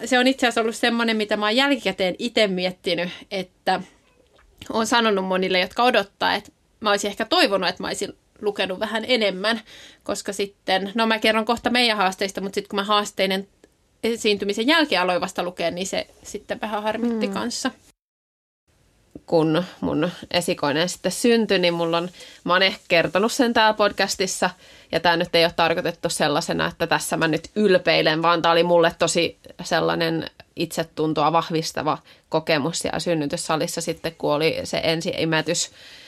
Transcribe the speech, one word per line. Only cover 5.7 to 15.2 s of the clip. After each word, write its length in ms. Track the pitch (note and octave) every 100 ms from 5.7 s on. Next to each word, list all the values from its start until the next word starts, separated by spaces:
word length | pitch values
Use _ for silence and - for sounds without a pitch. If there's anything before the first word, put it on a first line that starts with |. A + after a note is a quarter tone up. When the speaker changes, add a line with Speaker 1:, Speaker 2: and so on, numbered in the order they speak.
| -
Speaker 1:
odottaa, 520 | B3 A#3 G3 _ F#3
että 180 | F#3 - _ _ _
mä 100 | G#3+
olisin 200 | G3+ G3+
ehkä 140 | G3+
toivonut, 440 | A3 F4 E4+ G3 F3+
että 140 | F3+
mä 40 | F#3
olisin 260 | E3 G3 - _ _
lukenut 400 | G#3 G3+ F#3+ F#3
vähän 240 | G#3+ A3 A3+
enemmän, 520 | B3 G#3 F#3 G#3 A3+ - - - -
koska 300 | - G3+ -
sitten, 600 | G3+ G3+ _ - F#3+ F#3+
no 120 | A3 A3+
mä 120 | A3
kerron 260 | A3 A3
kohta 260 | A3 A#3 A#3+
meidän 260 | A#3+ A#3+ G#3+
haasteista, 440 | F#3+ F#3+ G3 G3+
mutta 140 | G3
sit 140 | G3+ G3
kun 100 | G3+
mä 60 |
haasteinen 640 | G3 G#3+ G#3 - G3 F#3+ G3 _ _ _ _ _
esiintymisen 640 | A3+ A3+ A3 G3+ G3+ G3+ A3+
jälkeen 360 | E4 D4 F3+
aloin 180 | F3+ F3+